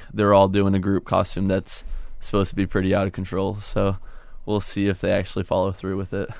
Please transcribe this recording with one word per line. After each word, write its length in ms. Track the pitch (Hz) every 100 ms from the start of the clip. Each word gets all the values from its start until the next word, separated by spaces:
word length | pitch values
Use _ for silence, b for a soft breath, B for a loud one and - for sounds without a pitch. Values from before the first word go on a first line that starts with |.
| -
they're 200 | 104 101
all 140 | 101 98
doing 280 | 98 98 98
a 40 |
group 260 | 95 95 -
costume 420 | 92 92 - 98
that's 360 | 95 - - b b b b
supposed 320 | - 104 95
to 40 | -
be 120 | 95
pretty 260 | 98 92
out 140 | 95 98
of 60 |
control. 440 | - 92 90 98 101
So 360 | - 104 101 95 b b b b -
we'll 160 | 104
see 260 | 101 - 101
if 140 | 95
they 100 | 95
actually 320 | 95 92 -
follow 280 | 90 92 95
through 260 | 92 95 95
with 160 | 95
it. 160 | 98 92 -